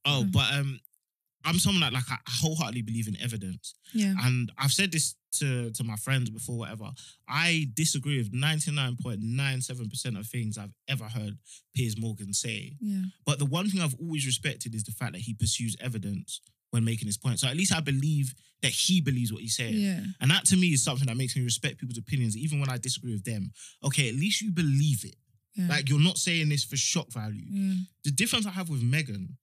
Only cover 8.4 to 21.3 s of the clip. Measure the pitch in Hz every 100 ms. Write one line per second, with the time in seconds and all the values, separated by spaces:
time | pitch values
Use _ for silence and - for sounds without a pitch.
8.4 | 147 156 - 147 127 120 127 104 110 127
9.4 | 139 131 123 123 107 127 127 101 110 123
10.4 | 110 107 101 - - 135 110 113 104 104
11.4 | _ - _ 123 120 107 113 104 98 101
12.4 | 120 104 - 147 208 196 185 - - 139
13.4 | 143 160 202 190 156 127 165 156 135 120
14.4 | 147 - 117 110 101 107 120 87 113 107
15.4 | 107 - 113 - 127 113 98 95 - -
16.4 | _ _ _ 117 113 113 107 104 131 117
17.4 | 127 147 190 175 143 135 147 147 135 -
18.4 | _ _ 131 - - 185 143 123 117 98
19.4 | 110 107 113 208 202 185 202 190 - 190
20.4 | - 185 180 139 - 127 135 117 131